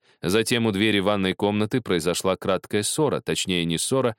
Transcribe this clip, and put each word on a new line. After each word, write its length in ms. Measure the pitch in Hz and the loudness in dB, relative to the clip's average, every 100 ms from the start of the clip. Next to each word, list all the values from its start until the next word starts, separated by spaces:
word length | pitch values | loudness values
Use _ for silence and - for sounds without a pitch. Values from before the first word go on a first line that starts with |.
| _ _ | _ _
Затем 460 | 85 107 113 120 113 | 0 0 2 2 2
у 60 | |
двери 260 | 95 110 101 | 2 2 4
ванной 340 | 95 104 95 | 2 2 0
комнаты 480 | 92 104 104 107 - | 0 0 0 -2 -2
произошла 560 | - 87 82 85 95 92 | 0 0 0 0 -2 -2
краткая 460 | - 92 - 104 | 0 -2 -2 -4
ссора, 400 | 104 - 147 87 | -2 0 0 -2
точнее, 420 | - 80 - 90 | -2 -4 0 0
не 140 | 85 82 | 0 -2
ссора, 360 | - 131 123 | 0 0 0